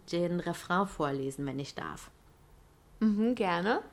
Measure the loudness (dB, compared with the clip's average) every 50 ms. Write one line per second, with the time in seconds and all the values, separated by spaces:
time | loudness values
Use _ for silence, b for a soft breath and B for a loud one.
0 | -6 -2 0 0 2 2 2 0 0 -2 -4 -4 -2 0 2 2 2 2 0 -2
1 | 0 0 0 -2 -2 -4 -4 -4 -4 -4 -4 -4 -6 -6 -8 -8 -8 -8 -10 -12
2 | -14 -18 -20 -20 -20 -20 -20 -20 -20 -20 -20 -20 -20 -20 -20 -20 -20 -20 -4 0
3 | 2 2 4 4 2 2 2 2 2 2 2 2 2 2 2 0 -2 b